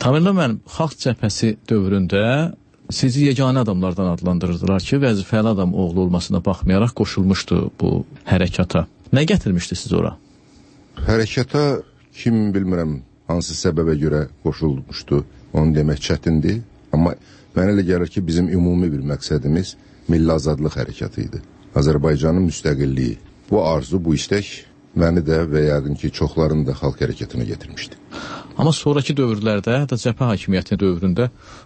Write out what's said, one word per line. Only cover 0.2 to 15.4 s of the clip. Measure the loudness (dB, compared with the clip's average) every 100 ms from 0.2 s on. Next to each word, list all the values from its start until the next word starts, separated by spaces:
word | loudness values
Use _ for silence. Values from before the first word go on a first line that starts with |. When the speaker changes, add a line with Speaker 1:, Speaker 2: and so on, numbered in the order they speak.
| 2 2
Speaker 1:
müəllim, | 0 -2 -8
Xalq | -6 -6 -2 -4
Cəbhəsi | -2 -4 0 -2 -2 0
dövründə | 0 2 0 2 2 2 0 -2 -6 _ _ -10
sizi | 0 0 4
yeganə | 2 4 2 2
adamlardan | 2 0 0 0 -2
adlandırırdılar | 0 0 0 0 -2 0 0
ki, | 2 2
vəzifəli | 2 0 0 0 2
adam | 2 0
oğlu | 0 0 0
olmasına | 2 0 0 -2
baxmayaraq | -2 -2 2 2 2 0
qoşulmuşdu | -2 2 2 0 0 0 0 -2
bu | 0 0 -4 -14 0
hərəkata. | 2 2 0 0 0 -2 _ 0
Nə | 2 4
gətirmişdi | 2 2 -2 -2 -8
sizi | -2 0
ora? | 0 -6 _ -20 _ -20 -20 -20 -20 -6 0
Speaker 2:
Hərəkata | 0 0 -2 0 0 0 0 -6 _ _
kim | -4 0 2 2
bilmirəm | 0 0 0 -2 -6 -10 _ -4
hansı | -4 -4 -2
səbəbə | 0 2 0 2
görə | 0 0 -4 -4
qoşulmuşdu, | -6 -2 -2 -2 -8 -16 -2 -2 -2 -16